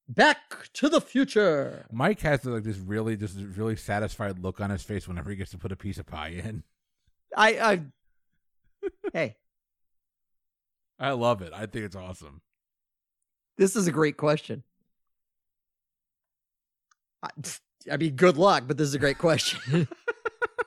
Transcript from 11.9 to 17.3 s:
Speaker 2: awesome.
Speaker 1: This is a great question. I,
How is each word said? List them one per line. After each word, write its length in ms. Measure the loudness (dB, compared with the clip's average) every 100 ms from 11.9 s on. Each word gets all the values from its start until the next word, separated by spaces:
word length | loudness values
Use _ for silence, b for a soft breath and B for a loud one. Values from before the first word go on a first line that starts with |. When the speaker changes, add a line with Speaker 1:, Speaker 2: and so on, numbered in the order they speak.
| -10
Speaker 2:
awesome. 440 | -14 -14 -18 -20 _ _ _ _ _ _ _ _ _ _ _ 2
Speaker 1:
This 180 | 2 4
is 100 | 2
a 60 |
great 240 | 2 2 2
question. 440 | 0 0 -2 -12 -14 _ _ _ _ _ _ _ _ _ _ _ _ _ _ _ _ _ _ _ _ _ _ _ _ _
I, 60 | -12